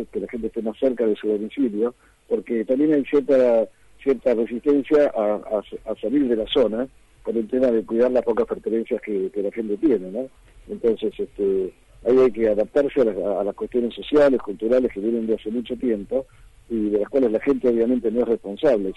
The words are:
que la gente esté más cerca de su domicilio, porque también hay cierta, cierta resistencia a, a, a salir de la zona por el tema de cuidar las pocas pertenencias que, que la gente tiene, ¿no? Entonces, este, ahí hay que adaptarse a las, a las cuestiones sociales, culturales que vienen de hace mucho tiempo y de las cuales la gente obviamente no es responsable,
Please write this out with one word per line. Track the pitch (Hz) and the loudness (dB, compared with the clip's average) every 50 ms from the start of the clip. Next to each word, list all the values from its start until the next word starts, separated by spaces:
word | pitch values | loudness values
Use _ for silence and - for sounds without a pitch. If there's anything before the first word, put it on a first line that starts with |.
| 117 - | 0 -4
que | - - | -6 -8
la | 92 - | -8 -6
gente | - 120 110 110 | -6 -6 -8 -6
esté | - 117 | -6 -6
más | 107 110 107 - | -6 -6 -4 -2
cerca | - 135 123 113 120 | 0 0 0 0 0
de | 110 104 - | 0 0 0
su | - 107 | -2 -2
domicilio, | 107 101 107 107 - - 139 120 101 104 110 120 123 _ _ _ _ _ _ - | -2 -2 -4 -6 -4 -2 -2 0 0 0 -2 -2 -4 _ _ _ _ _ _ -4
porque | 120 110 - - 120 113 107 | -4 -4 -2 -2 -4 -2 -2
también | - 131 131 147 156 156 | 0 0 2 2 2 2
hay | 143 131 | 0 0
cierta, | - - 143 131 131 139 131 127 123 117 113 110 - - _ - - - - | 2 0 0 2 4 4 4 4 4 4 2 2 0 -4 _ -20 -20 -20 -4
cierta | - 139 135 117 - 131 120 | -2 0 0 2 2 2 2
resistencia | 110 117 107 117 120 - 147 143 143 127 - 151 147 147 139 - | 2 0 -2 -4 -2 0 2 2 2 2 2 4 4 4 4 2
a, | 113 107 104 107 | 0 0 0 -2
a, | 98 - - 110 104 98 - - - - 113 | -2 -4 -4 -4 -4 -4 -6 -12 -12 -10 -10
a | 107 - | -8 -6
salir | - 107 127 147 143 123 | -4 -2 0 0 2 2
de | 120 | 0
la | 110 110 - | 0 -2 0
zona | - 143 123 104 104 113 131 135 - _ _ _ _ - - | 0 2 2 2 0 -4 -6 -8 -10 _ _ _ _ -12 -8
por | 110 110 113 | -6 -4 -4
el | 113 104 | -4 -2
tema | - 127 131 127 | 0 0 2 2
de | 117 113 101 | 2 0 0
cuidar | - 113 113 123 127 | 0 0 2 2 2
las | 127 123 110 | 2 2 0
pocas | 117 113 110 117 - | 0 0 0 -2 -2
pertenencias | 107 92 - 110 107 113 113 - 123 104 | -4 -6 -4 -2 -2 -2 -2 -2 -4 -6
que, | - - 104 98 95 92 | -4 -4 -4 -4 -4 -4
que | - 104 98 | -4 -6 -6
la | 101 | -6
gente | - - 113 107 104 101 | -6 -6 -6 -6 -4 0
tiene, | - 156 120 98 92 92 | 2 2 2 0 -2 -6
¿no? | 95 113 131 131 - - - - - - - - | -8 -8 -8 -10 -12 -20 -20 -20 -20 -20 -16 -14
Entonces, | 104 101 - 117 110 - - 104 - - | -8 -2 0 0 0 0 -2 -6 -4 -6
este, | 101 - - - 101 98 98 95 92 90 - _ _ _ - - - | -8 -8 -6 -2 -2 0 0 0 -2 -4 -8 _ _ _ -20 -6 0
ahí | 110 123 131 | 2 4 6
hay | 131 127 | 6 4
que | - 113 113 110 | 4 2 0 2
adaptarse | 107 104 107 104 - 147 139 135 - 143 | 2 0 0 0 0 0 0 2 2 2
a | 127 | 2
las, | 110 98 92 | 2 0 0
a | 90 101 101 90 101 | -2 -2 -2 -2 -2
las | 101 98 | -4 -4
cuestiones | - 110 104 - 123 120 117 98 | -6 -6 -4 -2 -2 -2 -2 -4
sociales, | - 98 - 143 147 143 143 131 117 | -8 -4 0 4 4 6 6 4 2
culturales | - - 101 90 107 113 123 127 127 113 | -2 -6 -8 -4 -2 0 2 2 2 0
que | - 98 | -2 -4
vienen | 98 113 117 117 113 110 | -4 -2 -2 -2 -2 -2
de | 110 | -2
hace | 101 - 107 | -2 -4 -6
mucho | 110 123 113 - 127 117 | -6 -6 -6 -6 -8 -4
tiempo | 127 127 110 101 98 90 117 131 - - - - - - _ _ _ - | -2 -2 -2 -2 -4 -4 -4 -4 -4 -6 -12 -20 -20 -20 _ _ _ -8
y | 120 113 107 104 | -4 -4 -2 0
de | 104 104 | 0 -2
las | 104 - | -2 0
cuales | - 139 131 117 | 0 2 2 2
la | 107 110 | 2 0
gente | - 143 139 127 - 127 | 0 0 0 2 2 2
obviamente | 117 113 117 117 127 123 120 113 | 2 2 2 2 0 0 0 -2
no | 107 120 | 0 0
es | 120 110 | 0 0
responsable, | 117 104 - 98 101 101 - 151 127 104 98 95 95 | -2 -2 -4 -6 -6 0 2 2 2 2 0 -4 -6